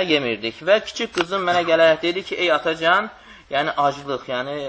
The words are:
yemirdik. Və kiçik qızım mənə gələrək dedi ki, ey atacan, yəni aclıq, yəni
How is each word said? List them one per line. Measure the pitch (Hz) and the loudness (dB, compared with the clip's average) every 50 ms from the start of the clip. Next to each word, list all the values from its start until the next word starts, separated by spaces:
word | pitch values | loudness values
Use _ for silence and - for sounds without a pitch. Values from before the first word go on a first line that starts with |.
| 190 | 2
yemirdik. | 180 156 143 139 120 113 101 107 113 113 - | 2 2 0 0 -2 -4 -4 -4 -8 -8 -6
Və | 151 170 202 220 | 0 2 2 2
kiçik | 214 - - - 233 220 - | 2 -2 -8 -8 -8 -4 -2
qızım | 185 170 165 190 196 185 | -4 -2 -2 -2 -2 0
mənə | 175 175 175 170 | 0 2 2 2
gələrək | 170 165 165 165 165 156 156 | 4 4 6 6 6 4 4
dedi | - 170 175 190 196 | 0 -2 -2 -4 -4
ki, | - - | -6 -4
ey | - 180 175 | -2 0 2
atacan, | 156 147 - 170 165 160 160 165 175 196 214 220 - - - - - - - - | 0 0 0 -2 -4 0 2 2 2 2 2 -2 -8 -18 -20 -20 -20 -20 -10 -4
yəni | 139 139 147 156 - - | -2 -2 -2 -2 0 0
aclıq, | 143 143 135 139 143 139 139 123 - | 0 0 0 -2 -4 -6 -6 -6 -6
yəni | - 131 123 127 139 147 147 139 | -6 -6 -6 -4 -6 -6 -8 -8